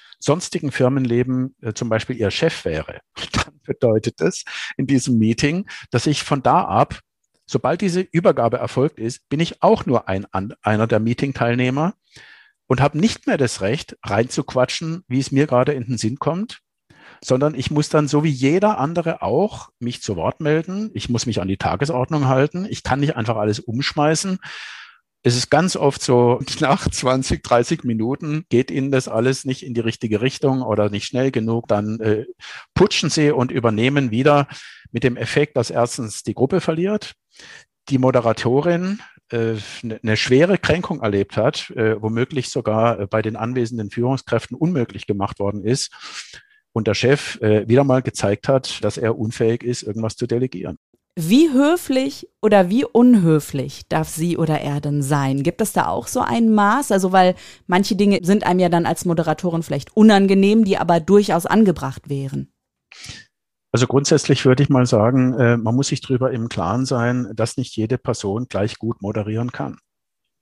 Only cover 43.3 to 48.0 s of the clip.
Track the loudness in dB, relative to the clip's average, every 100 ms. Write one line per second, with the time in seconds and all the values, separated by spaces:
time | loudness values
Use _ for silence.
43.3 | -4 -4 -4 -4 -4 -8 -4 -2 -2 -2
44.3 | -4 -4 -4 -2 -2 -4 -6 -8 -4 -4
45.3 | -4 -6 -4 -2 -2 -4 -12 -18 -16 -18
46.3 | -20 _ _ _ -4 -2 0 2 2 -2
47.3 | -4 2 2 4 4 4 2